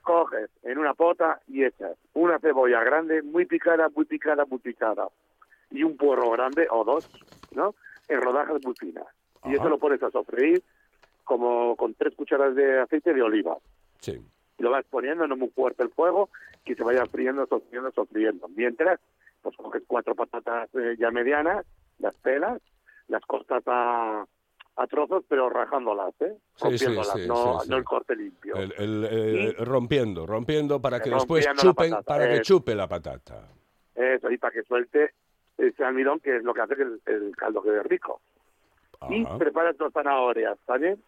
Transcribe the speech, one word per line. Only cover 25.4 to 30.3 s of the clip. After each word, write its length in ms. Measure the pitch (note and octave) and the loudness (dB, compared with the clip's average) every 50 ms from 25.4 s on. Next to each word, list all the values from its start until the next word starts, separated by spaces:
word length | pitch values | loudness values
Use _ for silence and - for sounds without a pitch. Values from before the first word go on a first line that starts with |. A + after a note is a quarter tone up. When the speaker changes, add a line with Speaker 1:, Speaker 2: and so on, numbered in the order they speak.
| B2+ B2 | 2 0
Speaker 1:
rajándolas, 640 | A#2 A#2+ A#2 - D3 C3+ B2 A2+ G#2 G2+ F#2+ F2+ - _ | 0 -2 -2 -2 -4 -4 -2 -2 -2 -2 -4 -6 -4 _
¿eh? 140 | D3 F#3 G#3+ - _ _ _ | -6 -6 -6 -12 _ _ _
Speaker 2:
Sí, 220 | - A#2+ A#2+ B2 A2+ | -4 -2 -2 0 2
sí, 80 | C3 | 0
Speaker 1:
Rompiéndolas, 260 | B2+ A2+ G#2+ G#2+ G2+ | 0 0 0 -2 -2
Speaker 2:
sí, 160 | G2 G2+ F2+ F2 | -2 -2 -2 -2
Speaker 1:
no, 300 | A#2 A#2+ A#2+ B2 B2 - | 0 2 2 0 0 -2
Speaker 2:
sí, 40 | B2+ | -2
sí. 60 | C3 | -2
Speaker 1:
no 60 | C3 | -2
el 80 | C3 B2 | -2 -2
corte 320 | - B2 B2 - - B2+ | -2 -4 -4 -2 -4 -6
limpio. 380 | G#2+ G#2 G2 F2 _ - - - | -6 -6 -12 -14 _ -12 -8 -6
Speaker 2:
El, 180 | G2 F#2+ F#2+ F#2 | -6 -6 -6 -6
el, 320 | - G2+ G#2+ A2 G#2+ A2 G#2+ | -6 -4 -2 -2 -2 -2 -2
eh, 440 | A2+ A2+ A2 A2 A2 A2 G#2 A2 G#2+ - | -2 0 0 0 0 0 0 -2 -2 -4
Speaker 1:
Y 60 | A#2 | -4
Speaker 2:
rompiendo, 640 | A#2 C3+ C3 B2 A#2 D3+ C#3 B2 G#2+ F#2+ E2 D#2+ | 0 0 0 2 2 2 2 2 0 -2 -6 -6
rompiendo 540 | E2 | -4